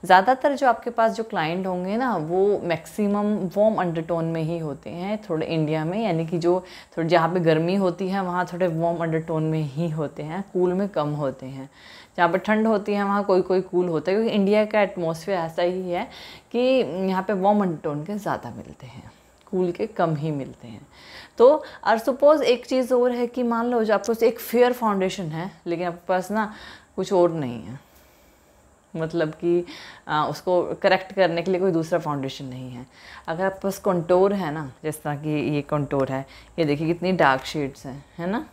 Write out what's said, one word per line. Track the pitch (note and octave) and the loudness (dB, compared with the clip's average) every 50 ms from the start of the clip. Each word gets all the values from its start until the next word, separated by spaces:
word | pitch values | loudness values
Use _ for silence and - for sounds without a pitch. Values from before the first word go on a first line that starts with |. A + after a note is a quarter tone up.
| - | 6
ज़्यादातर | F3 F#3 F#3 F#3+ G3 C4 C4+ - D4+ C#4+ | 8 6 8 8 6 2 2 2 0 0
जो | B3 C#4 B3+ | 4 2 2
आपके | A#3 A3+ - A#3+ | 2 2 -2 -6
पास | A#3 A#3 A3+ A3+ | 0 2 2 2
जो | G#3 G#3+ A3+ | 2 -2 -6
क्लाइंट | A3+ - F#3+ D#3+ D#3 E3+ F#3 F#3+ F#3+ | -4 -2 -2 -2 -2 -2 -2 -2 -2
होंगे | F#3 F3+ F3+ F#3 G3+ A#3 | -4 -4 -4 -2 -2 -2
ना, | C4 B3+ A3 F3 | 0 0 0 -2
वो | D3+ D#3 F3 F#3 G3 G3+ G3+ - - | -2 0 2 2 2 2 2 0 0
मैक्सिमम | F3 E3 D#3+ E3 - - - G#3+ G3+ G3+ G#3 G#3 G#3 G#3+ G3+ F#3 F3+ - | -2 -4 -4 -4 -10 -4 -2 0 0 0 0 0 0 0 0 -2 -4 0
वार्म | G3 G#3 A3 A3 | 2 2 2 4
अंडरटोन | - F#3 F3 D#3+ E3 D#3+ D#3+ E3+ E3 E3 | 2 -2 -2 -2 -4 -4 -2 -2 -2 -2
में | E3 E3 E3 | -2 -2 -2
ही | D#3+ D#3 E3+ E3+ | -2 -2 -4 -4
होते | D#3+ D3+ C#3 - - - | -4 -6 -8 -8 -10 -12
हैं | - E3+ F3+ G3 G#3+ G#3+ | -10 -8 -6 -6 -6 -6
थोड़े | G#3+ - E3+ D#3 D#3 | -6 -4 -4 -4 -2
इंडिया | - E3 D#3+ D#3 D3 D#3 D#3 D#3 | -2 0 0 0 0 0 -2 -2
में, | D#3+ F3+ G#3+ A#3 | -2 -2 -2 -2
यानी | G#3 E3+ D#3+ E3 | 0 0 -2 -2
कि | D#3+ F3+ F3 | -2 -4 0
जो | E3 F3 F3 F#3 F3+ - - - - _ - - | 2 2 2 2 0 -6 -20 -20 -20 _ -6 -4
थोड़े, | E3 E3 | 0 4
जहाँ | E3+ E3+ D#3+ E3 F3 | 4 4 4 4 2
पे | F#3 | 2
गर्मी | E3 E3 D#3+ D#3 E3 E3+ F#3+ | 4 4 4 4 4 2 2
होती | G3+ G3 F3+ F3 - G3 F#3 | 2 2 2 0 0 -4 -2
है | F#3+ G3 F#3+ | -2 -2 -2
वहाँ | F3+ F3 F3+ F3+ | -2 0 -2 -2
थोड़े | E3+ F3 E3+ F#3 F3 | -2 -2 -2 0 0
वार्म | E3 D#3+ E3 E3+ E3+ E3 | 0 0 0 0 0 0
अंडरटोन | E3+ E3 D#3+ D#3+ D#3+ E3 E3 D#3+ D#3 | -2 0 0 -2 -2 -2 -2 -2 0
में | D#3 D#3 D#3+ | 0 0 0
ही | D#3 C#3+ B2+ D3 E3+ E3+ | -2 -4 -4 -4 -4 -2
होते | D3+ D#3+ D3+ C#3 - - D3 | -2 -4 -4 -6 -6 -10 -10
हैं, | D3+ D#3+ F#3 G3 - - | -8 -8 -8 -8 -4 -2
कूल | F#3 F3+ F3+ F3+ | 0 2 2 2
में | F#3 G3+ G3 | 0 -2 -2
कम | G3 E3 D3+ D3+ D3 | -2 -2 -2 -2 -2
होते | D3 D3+ C3+ C3 - - | -2 -2 -4 -4 -6 -12
हैं। | C3 C3+ C3+ C3 C3+ _ - - - - - - - _ - | -14 -12 -12 -14 -16 _ -20 -20 -20 -20 -20 -20 -14 _ 2
जहाँ | F3 E3+ | 2 2
पर | E3+ F#3+ | 2 0
ठंड | F3+ - A3 G#3+ A3 A3+ | 0 2 2 2 4 4
होती | A3 G#3 G3+ G#3 G#3 | 2 2 0 0 -2
है | G3+ G3+ | 0 0
वहाँ | G3 G3+ G3+ G3+ | 0 0 0 2
कोई | G3 F#3+ F3+ | 2 2 2
कोई | F3+ - F#3 F#3+ | 4 2 0 0
कूल | F#3 F#3 - F3 F3+ F3+ | 0 0 0 0 0 2
होता | E3 D3+ D3+ - | 0 0 0 0
है, | F#3 G#3 | 0 2
क्योंकि | A3+ A3+ - | 0 2 2
इंडिया | G#3+ G3 F#3+ G#3 G#3+ G#3+ | 2 4 4 4 4 2
का | G#3+ G#3+ G#3+ | 2 2 2
एटमॉस्फेयर | - F3+ G3 F#3 E3+ D#3+ E3 D#3+ - G3+ G3 F3+ | 2 2 0 -2 -2 -2 -2 -4 -4 -4 -2 -2
ऐसा | E3 D#3+ D#3+ - | -2 -4 -2 0
ही | F3 F3 F#3 F#3 F#3 F3+ | 0 0 0 -2 -4 -4
है | F3 F3 A3+ - - - - - - - _ _ | -4 -4 -4 -6 -10 -18 -18 -18 -20 -20 _ _
कि | - A3+ | -2 0
यहाँ | B3 B3+ C4 C4 G#3+ C3 D3+ F#3 F#3+ F#3+ F#3+ F#3 F#3 | 2 4 4 4 2 0 -2 -2 -2 0 0 0 0
पे | F#3+ G#3+ | -2 -2
वार्म | F#3+ F#3 G3+ G#3 G#3 | 2 2 4 4 4
अंडरटोन | G3+ F#3 E3 D3 - D#3+ D3 D3 D3+ | 2 0 0 -2 -4 -4 -4 -4 -6
के | F3 G#3 G#3 | -6 -8 -6
ज़्यादा | G3+ E3+ C#3 - - A#2+ | -4 -4 -4 -4 -6 -10
मिलते | A#2 A#2+ - - - _ - B2 | -12 -12 -14 -16 -18 _ -20 -20
हैं, | - - - - - _ _ _ _ _ _ - | -20 -20 -20 -20 -20 _ _ _ _ _ _ -6
कूल | - F#3 F#3 F3 | -2 -2 -2 -2
के | F3 - G#3 A3 | -2 -4 -6 -8
कम | - - F3+ E3 D#3+ | -2 -2 0 0 0
ही | C#3+ D3 D#3+ | -2 -2 -4
मिलते | D3+ C#3 C3 C3 B2+ - - A#2+ | -4 -4 -6 -10 -12 -18 -18 -18
हैं। | A2+ G2 - - - - - - - - - - _ - | -18 -18 -20 -20 -20 -20 -20 -20 -20 -20 -20 -20 _ 6
तो | A#3 B3+ D4+ D#4 D4 - - - - | 8 8 8 6 0 -8 -16 -6 0
और | - A3+ A3 | 2 2 2
सपोज | A3+ - B3+ C4 - D4 D#4 D4+ C4 | 2 -2 0 4 6 6 6 6 4
एक | - B3 A#3+ B3 | 2 2 0 0
चीज़ | - C#4 B3+ B3+ A#3 B3+ | -2 0 0 2 2 2
और | B3 B3 B3 | 2 2 2
है | A#3+ A#3+ B3 A#3 | 2 0 -4 -4
कि | A#3+ B3 B3 | -2 -2 -2
मान | A#3 A#3 A3+ A#3 | 0 0 0 0
लो | B3 B3 A#3 A3 | 0 0 0 2
जो | G#3+ G#3+ | 2 2
आपके | G3+ G3+ - | 0 2 -2
पास | A#3 A3+ - | 0 2 2
एक | A#3 A#3 - | 2 2 0
फेयर | - - - A#3 B3 B3 B3 | -8 -2 4 4 4 4 4
फाउंडेशन | B3 A#3 A3 G3+ G3 F#3 F#3+ F3+ - F#3 | 0 0 0 0 0 0 -2 -2 -4 -6
है | D#3 D#3 D#3+ E3+ F#3+ - - _ | -6 -6 -6 -8 -8 -10 -12 _
लेकिन | F3+ E3+ E3 F3+ F3 | -6 -4 -4 -4 -6
आपके | E3+ F3 - - | -6 -8 -4 -2
पास | F#3 F#3 F3+ - | -2 -2 0 -2
ना | G#3 A3 G#3+ G3+ - - - - - - - _ _ | -2 -2 -2 -4 -6 -14 -18 -20 -20 -20 -20 _ _
कुछ | - F#3 F#3 G3+ | -6 -4 2 4
और | F#3 F3 F3 | 4 4 4
नहीं | E3 E3 D3 B2 A#2+ A#2 | 4 0 -4 -6 -6 -8
है, | - F#2 A#2+ C#3 - _ _ - _ _ _ _ _ _ _ _ _ _ _ _ _ _ _ _ _ _ _ | -10 -12 -14 -16 -16 _ _ -20 _ _ _ _ _ _ _ _ _ _ _ _ _ _ _ _ _ _ _
मतलब | E3 D#3+ D#3 D#3+ E3+ D#3+ D3+ D3+ | -6 -6 -4 0 -2 -2 -2 -2
कि, | - - F3 F3 F3 F3 F3 - - - - - - _ - | -4 0 2 2 2 0 -2 -12 -18 -18 -18 -20 -20 _ -4
आ, | D3+ D3+ D3+ | -2 0 0
उसको | B2 E3 - - F#3 F3+ F3 D#3+ - - - | -2 -4 -4 -2 2 2 2 2 0 -4 0
करेक्ट | - G3 F3+ F#3 F#3+ - G3 | 2 2 2 2 0 -4 0
करने | G3 F#3 E3+ E3 E3+ | 2 2 2 2 0
के | D#3+ F3+ | 0 0
लिए | F#3+ F3 | 0 2
कोई | F#3+ G3 | 2 2
दूसरा | E3+ E3 D#3+ D#3+ F3+ E3 | 2 2 0 0 0 -2
फाउंडेशन | D#3+ D#3 D3 C#3+ C3 C3+ - - C#3+ | 0 -2 -4 -4 -4 -6 -8 -10 -12
नहीं | C3 B2+ B2+ B2+ B2+ | -12 -12 -12 -12 -12
है। | B2 A#2+ B2+ - _ - - - - - - - | -12 -14 -16 -16 _ -20 -20 -20 -20 -18 -8 -8
अगर | E3 E3 F#3+ | -4 -2 -2
आपके | F#3+ F#3+ F#3+ | -2 -2 -2
पास | - G3 F#3+ - | -4 -4 -4 -2
कंटूर | - G#3 F#3 F3 E3 E3 F3+ F3+ F#3+ G3+ G3+ | 0 0 0 0 2 4 4 6 6 4 4
है | G3+ F#3 D#3 C#3+ | 0 -2 -4 -4
ना, | D#3+ D3+ C3 B2 _ - | -4 -6 -8 -10 _ -8
जिस | D#3 D3 - - | -8 -8 -6 -6
तरह | D3+ D3 | -6 -6
की | C#3 D3+ D3+ D3+ D3+ - C3 D3+ | -4 -4 -2 -2 0 0 0 -2
ये | D3 | -2
कंटूर | C#3 - D3+ D3 C#3+ C3+ - C#3 C3+ C3 | -2 -2 -2 -2 -2 0 0 0 0 0
है, | C3+ C3 C3+ - - - - - - - | -2 -6 -6 -8 -16 -20 -20 -16 -4 -2
ये | E3 | 0
देखिए | D3 D3 C#3+ D#3+ D#3 | 0 0 0 0 -2
कितनी | F3 E3+ F3 F#3 F#3 | -2 0 0 -2 2
डार्क | E3+ E3 C#3 C3 C3 - | 4 4 4 4 2 -2
शेड्स | - - D#3+ C#3+ C3+ C3+ - - | -6 -6 -4 -6 -6 -8 -12 -14
हैं, | C#3 B2+ C#3+ C#3+ - _ - | -14 -14 -14 -16 -18 _ -8
है | E3+ F3 | -6 -4
ना | G3 B3 D#4 - | -4 -4 -6 -10